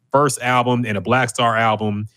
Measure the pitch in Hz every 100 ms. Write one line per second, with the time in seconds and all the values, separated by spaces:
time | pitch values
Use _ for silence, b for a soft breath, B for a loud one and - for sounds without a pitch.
0 | - 135 147 - 123 123 123 123 113 101
1 | 92 123 120 - 120 113 113 107 107 104
2 | 107